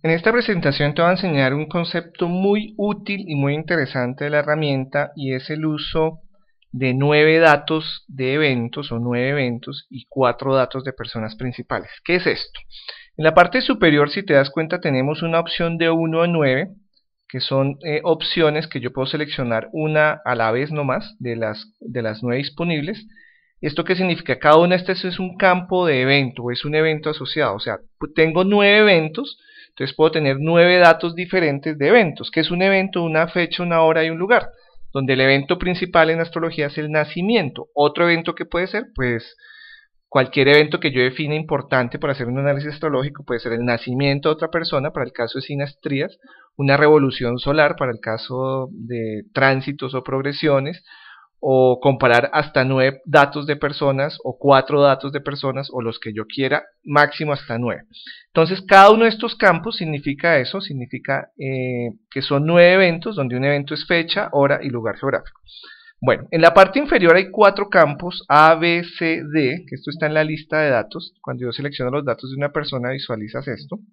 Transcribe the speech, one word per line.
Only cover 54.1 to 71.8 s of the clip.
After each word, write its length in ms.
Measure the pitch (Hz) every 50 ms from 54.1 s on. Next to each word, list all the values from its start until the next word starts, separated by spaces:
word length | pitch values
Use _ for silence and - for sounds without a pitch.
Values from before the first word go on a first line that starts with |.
| - - -
o 120 | 131 120 _
cuatro 440 | - 143 139 135 131 - 147 143 143
datos 280 | 143 135 135 - 143
de 120 | 139 147 139
personas, 480 | 143 139 139 - 135 131 135 139 - -
o 80 | 127
los 180 | 117 113 113 -
que 140 | - 117 104
yo 140 | 107 107
quiera, 380 | - - - 135 131 143 151 - - _ _ _
máximo 480 | 151 143 147 147 143 - - 156 151 143
hasta 240 | 139 - - 117
nueve. 280 | 117 123 117 95 - - _ _ - - - - - _
Entonces, 340 | _ _ 160 165 160 185 190
cada 300 | 190 - 202 190 196 208
uno 140 | 214 220 226
de 40 | 226
estos 280 | 220 220 240 233 -
campos 400 | - - 196 170 165 165 226 233
significa 640 | - 180 160 156 143 143 147 139 139 - 170 165 143
eso, 220 | 123 - - 196
significa, 680 | 196 196 151 131 120 120 - 120 - - 135 143 - _ _ _
eh, 540 | 139 135 131 131 127 127 127 120 120 120 110 _ _ _
que 100 | - 135
son 240 | 135 - 143 139 147
nueve 300 | 156 170 175 175 175 180
eventos, 420 | 190 190 175 165 165 165 226 214
donde 220 | 180 139 123 120 127
un 60 | 131
evento 260 | 139 143 143 143 143 151
es 140 | 143 -
fecha, 420 | - 180 170 165 170 - 196 208 - -
hora 280 | 143 139 139 143 - -
y 60 | 139
lugar 300 | 120 120 110 110 101 -
geográfico. 420 | - 139 127 92 - - _ _ _ _ - - - - - _ _ - _ _
Bueno, 260 | - 131 113 - - -
en 120 | - 165 160
la 100 | 170 165
parte 260 | 202 190 185 - 269
inferior 380 | 294 285 349 240 180 170 165
hay 140 | 185 196 190
cuatro 400 | - - 208 196 196 196 202 202
campos, 520 | - 190 160 143 147 143 - 175 - - - _
A, 260 | 139 147 156 160 165
B, 280 | 160 160 170 170 170 170 170 - -
C, 240 | 175 165 160 160 139 147 147
D, 320 | 156 147 123 139 180 175
que 100 | - 139
esto 120 | 135 - -
está 160 | 147 - 160
en 100 | 151 151
la 100 | 156 156
lista 360 | 156 156 156 - _ 156 156
de 80 | 156 147
datos. 460 | 131 113 104 - - 165 175 - _ _ _
Cuando 240 | - 131 123 123
yo 60 | 120 113
selecciono 380 | - 135 147 143 -